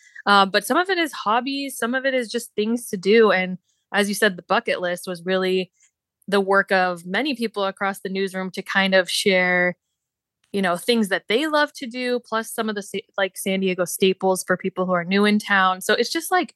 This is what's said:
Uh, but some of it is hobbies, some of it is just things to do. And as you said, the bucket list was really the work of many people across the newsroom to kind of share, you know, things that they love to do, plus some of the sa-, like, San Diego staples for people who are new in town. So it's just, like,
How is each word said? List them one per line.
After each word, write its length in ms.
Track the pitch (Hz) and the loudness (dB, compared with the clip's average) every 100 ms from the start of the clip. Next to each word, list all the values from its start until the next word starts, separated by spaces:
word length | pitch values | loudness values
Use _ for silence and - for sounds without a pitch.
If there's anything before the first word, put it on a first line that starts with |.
| _ - - | _ -8 2
Uh, 200 | 202 196 | 4 6
but 180 | 202 | 2
some 120 | 202 285 | 0 0
of 120 | 359 | 0
it 80 | 359 | 0
is 160 | 320 | -2
hobbies, 640 | - 202 226 254 277 277 - | -2 0 0 0 -4 -6 -4
some 160 | 226 | -4
of 140 | 262 269 | -2 0
it 80 | |
is 160 | 262 226 | -2 -2
just 240 | 240 - | -6 -8
things 320 | - 214 240 - | -4 -2 -2 -4
to 60 | 202 | -6
do. 360 | 190 226 220 | 4 6 6
And 260 | 185 185 185 _ _ _ | 4 0 -6 _ _ _
as 160 | 196 202 | -2 0
you 60 | |
said, 220 | 202 214 180 | 2 0 0
the 60 | |
bucket 380 | - 202 240 180 | -2 -2 0 -2
list 280 | 180 175 - | -2 -4 -6
was 180 | 175 170 | -8 -2
really 460 | 190 185 185 180 _ _ _ _ _ - | 0 0 0 -2 _ _ _ _ _ -2
the 120 | 202 | 0
work 300 | 190 196 190 | 2 2 4
of 340 | 190 185 175 | 2 0 -2
many 300 | 175 196 294 | -6 -4 -4
people 300 | 233 226 208 | -4 -6 -4
across 340 | 196 190 196 196 | -4 -4 -6 -6
the 120 | 190 | -6
newsroom 420 | 190 196 185 185 | -4 -4 -4 -8
to 100 | 190 | -8
kind 320 | - 196 190 | -4 0 4
of 160 | 190 175 | 4 2
share, 640 | - 208 185 180 180 180 175 _ _ _ _ _ _ _ | 0 2 4 4 2 2 -2 _ _ _ _ _ _ _
you 100 | 202 | -2
know, 140 | 185 175 | 0 -2
things 320 | - 233 202 | 0 0 2
that 160 | 180 - | -2 0
they 200 | 220 311 | 0 2
love 240 | 302 294 | 2 0
to 120 | - 254 | -2 -10
do, 320 | 247 247 247 | -6 -4 -4
plus 280 | - 220 226 | -2 -6 -4
some 200 | - 220 | -6 -4
of 80 | 208 | -4
the 60 | |
sa-, 180 | 196 196 - - | -6 -10 -8 -2
like, 180 | 190 - | -2 -2
San 220 | - 190 | -4 0
Diego 260 | 190 180 | 0 0
staples 600 | 175 - 190 190 190 185 | -2 2 2 2 0 0
for 120 | - 180 | 0 -2
people 300 | 190 - 185 | -2 -4 -2
who 60 | |
are 100 | 180 | -2
new 220 | 170 196 | 0 2
in 160 | 208 208 | 2 2
town. 400 | - 202 190 185 | 2 2 2 0
So 140 | - | -2
it's 180 | 214 233 | 0 0
just, 180 | 330 320 | -4 -2
like, 240 | 370 294 | -2 -2